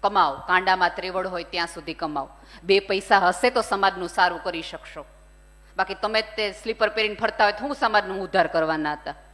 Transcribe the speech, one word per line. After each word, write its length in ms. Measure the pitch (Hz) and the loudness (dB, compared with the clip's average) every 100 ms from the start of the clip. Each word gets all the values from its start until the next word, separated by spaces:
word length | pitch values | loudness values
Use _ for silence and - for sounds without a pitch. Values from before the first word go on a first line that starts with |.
કમાઓ, 320 | 233 208 165 - | 2 4 2 0
કાંડામાં 600 | - 180 190 185 175 185 | 2 2 4 2 2 0
ત્રેવડ 320 | 185 185 185 | -6 -4 -4
હોય 160 | 180 | -6
ત્યાં 240 | 170 175 170 | -6 -4 -6
સુધી 260 | - 156 | -6 -10
કમાઓ. 360 | 160 160 147 135 - - - | -8 -6 -6 -8 -14 -20 -18
બે 160 | 175 196 | 2 2
પૈસા 400 | 196 196 196 202 | 2 -4 4 4
હશે 300 | 180 185 247 | 4 2 2
તો 120 | 247 | 2
સમાજનું 480 | 220 196 196 180 185 | -2 2 0 0 -6
સારું 340 | - 180 170 | 2 2 2
કરી 180 | 185 170 | -6 -8
શકશો. 440 | 160 160 - - 143 - - _ _ _ _ - | -10 -12 -14 -16 -18 -20 -20 _ _ _ _ -4
બાકી 160 | 190 | -4
તમે 280 | 196 208 220 | -2 0 0
તે 300 | 220 - 208 | -2 -4 -4
સ્લીપર 380 | 196 226 220 214 | -4 -8 0 0
પહેરીને 260 | 214 214 208 | 2 -2 0
ફરતા 280 | 220 - | -4 2
હોય 100 | 214 | 2
તો 120 | 208 262 | 2 -6
હું 100 | 277 | -2
સમાજનું 460 | 240 214 190 196 | 2 2 0 -6
ઉદ્ધાર 260 | 185 190 160 | -2 2 2
કરવાના 460 | 165 160 156 151 | 2 0 0 -2
હતા? 220 | 147 - 147 - | -6 -10 -14 -18